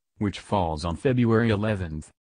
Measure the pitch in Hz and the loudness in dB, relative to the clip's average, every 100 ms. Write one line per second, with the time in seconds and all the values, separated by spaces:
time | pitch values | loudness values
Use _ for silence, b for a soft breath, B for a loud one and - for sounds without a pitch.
0 | _ - 104 - - 104 85 78 85 82 | _ -6 -4 -4 -2 -2 0 -2 -4 -2
1 | 139 123 117 113 117 101 107 104 87 78 | 0 2 4 4 2 0 0 -4 -4 -8
2 | - _ | -12 _